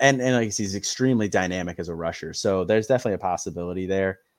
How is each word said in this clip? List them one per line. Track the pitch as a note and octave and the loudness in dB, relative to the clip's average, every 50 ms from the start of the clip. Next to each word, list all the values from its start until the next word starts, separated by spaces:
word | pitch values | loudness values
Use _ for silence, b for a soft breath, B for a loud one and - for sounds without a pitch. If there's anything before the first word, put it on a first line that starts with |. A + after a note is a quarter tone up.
and, | C3+ C#3 C3+ B2+ | 4 4 4 4
and, | B2 B2+ B2+ | 4 2 4
like, | A#2+ A#2 G#2+ G2+ | 2 2 0 -2
he's | - G#2+ G2 F#2+ | -2 -4 -4 -4
extremely | G2+ - - - - B2+ C3 C3 A2+ G#2+ G2 | -6 -6 -6 -2 0 2 2 4 4 2 2
dynamic | - G2 F#2 F2+ F#2 F#2 F2 E2+ E2+ - | 2 0 0 0 -2 -2 -4 -4 -6 -6
as | F2 E2+ | -6 -6
a | E2+ | -6
rusher. | E2 E2+ E2 E2+ - - D#2+ D#2 | -6 -4 -6 -6 -6 -8 -10 -8
So | - - G#2+ F#2+ F#2+ F#2 | -4 0 0 2 2 2
there's | E2+ G#2+ A2 - - | 2 2 2 2 2
definitely | C3 A#2 - A#2 G2 | 0 0 2 0 -2
a | E2+ | -2
possibility | - F2+ F2+ - - F#2+ E2 F2 E2+ F2 F2 F#2 F#2 | -2 -2 -2 -2 -4 -6 -6 -6 -6 -6 -4 -4 -2
there, | F#2 F#2+ G2 G2 F#2+ F#2+ - _ _ _ | 0 0 0 0 0 -2 -4 _ _ _